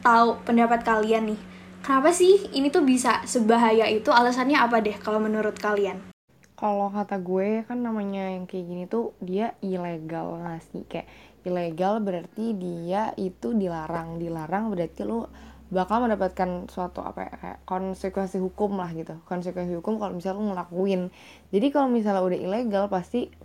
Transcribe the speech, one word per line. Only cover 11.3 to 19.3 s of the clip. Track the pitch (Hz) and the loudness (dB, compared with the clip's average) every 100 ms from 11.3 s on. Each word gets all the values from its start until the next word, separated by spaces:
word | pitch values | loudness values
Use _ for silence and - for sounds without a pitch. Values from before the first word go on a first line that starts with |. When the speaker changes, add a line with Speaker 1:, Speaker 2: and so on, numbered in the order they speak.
| _ | _
Speaker 2:
ilegal | 180 180 170 160 185 220 | -4 -2 -2 0 0 0
berarti | 202 180 175 - 226 | 0 -4 -6 -6 -4
dia | 202 180 170 170 190 220 - | -4 -6 -6 -4 -2 -2 -4
itu | 185 185 233 226 | -6 -6 -2 0
dilarang. | 185 165 156 165 165 165 | 0 -4 -4 -6 -6 -6
Dilarang | 170 165 156 190 220 | -6 -6 -4 -2 -2
berarti | 185 165 - 208 | -2 -4 -4 -4
lu | 226 - - - - - | -4 -6 -12 -20 -20 -4
bakal | 185 185 220 | -2 0 2
mendapatkan | 247 202 185 185 180 180 180 | 2 2 0 -2 -4 -4 -8
suatu, | - 180 - | -8 -8 -6
apa | - - | -10 -8
ya, | 190 - | -10 -10
kayak | 180 - | -14 -14
konsekuensi | - 185 190 185 196 190 190 190 | -6 -4 -4 -6 -6 -4 -4 -2
hukum | 185 - 208 196 | -4 -2 -2 -2
lah | 175 | -6
gitu. | 165 160 165 | -8 -10 -12
Konsekuensi | - | -8